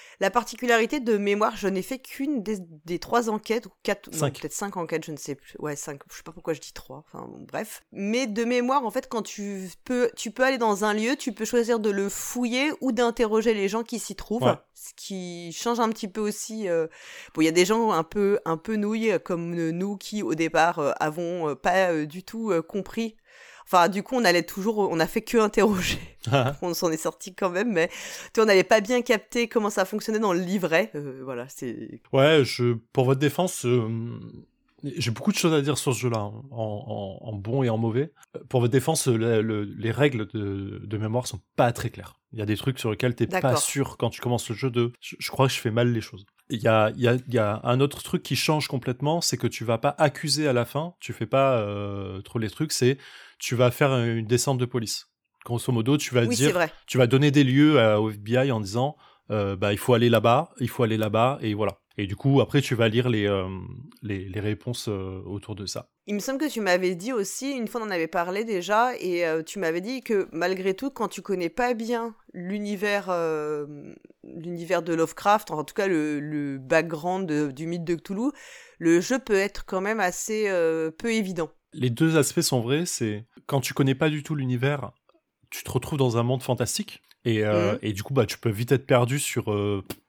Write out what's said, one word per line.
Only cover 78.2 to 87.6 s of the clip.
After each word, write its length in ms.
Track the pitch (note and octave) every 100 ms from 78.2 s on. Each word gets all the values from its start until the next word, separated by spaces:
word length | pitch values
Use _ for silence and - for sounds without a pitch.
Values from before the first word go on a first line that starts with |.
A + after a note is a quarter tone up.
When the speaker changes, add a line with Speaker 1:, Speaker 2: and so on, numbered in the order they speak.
| C4+ - - - - -
Speaker 1:
le 200 | E3 E3+
jeu 180 | F#3 B3+
peut 160 | - G3
être 300 | G3 - -
quand 160 | F#3+
même 180 | G3 A3
assez, 460 | F3+ F3 - G#3+ G#3
euh, 440 | F3+ E3 D#3+ D#3+
peu 220 | - A#3
évident. 380 | A3 F#3+ F3 D#3 _ _
Speaker 2:
Les 160 | D#3 B2+
deux 280 | A2+ D#3+ D#3+
aspects 240 | C3+ -
sont 200 | - C3
vrais, 240 | A2+ D3 F3
c'est 400 | - A2 G#2 - _ -
quand 140 | C#3
tu 120 | -
connais 220 | - C3+ C3
pas 140 | D#3+
du 120 | D3+
tout 120 | C#3+ D3+
l'univers, 560 | B2+ B2 C3+ C#3+ G#2 - _ _ _ _ _
tu 140 | -
te 80 | -
retrouves 260 | B2+ - D3
dans 200 | C3 A#2
un 60 |
monde 200 | A#2+ C3
fantastique, 580 | - A#2 A#2 - - - _ _
et, 200 | A#2 A2
euh, 280 | G#2+ G#2+